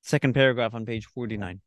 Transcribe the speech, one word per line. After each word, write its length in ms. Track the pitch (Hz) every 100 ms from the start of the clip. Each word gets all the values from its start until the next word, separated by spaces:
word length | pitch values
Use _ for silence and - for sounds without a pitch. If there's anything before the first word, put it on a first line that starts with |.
Second 320 | - 151 139
paragraph 400 | 127 135 120 113
on 120 | 117 113
page 200 | 113 -
forty-nine. 540 | - 117 107 92 95